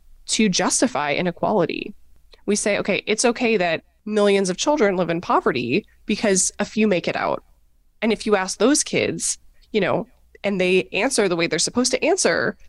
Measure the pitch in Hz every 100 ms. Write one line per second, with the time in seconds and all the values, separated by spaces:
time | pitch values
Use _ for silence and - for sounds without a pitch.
0 | - - - - 220 180 196 - 262 -
1 | 147 - 180 170 170 208 165 - - -
2 | - - - - - 208 220 202 180 180
3 | - 214 240 - 240 220 175 160 - _
4 | - 208 208 196 190 180 - 302 208 185
5 | 170 170 - 277 233 135 117 151 - _
6 | - 214 220 190 - - 202 - 220 180
7 | 165 - 85 67 - _ _ _ _ _
8 | 220 202 226 202 185 - 220 294 - 160
9 | 104 165 - - - - - 214 170 170
10 | - _ _ - 202 202 180 185 - 190
11 | 233 262 202 170 170 156 - - 254 262
12 | 269 370 - 240 - -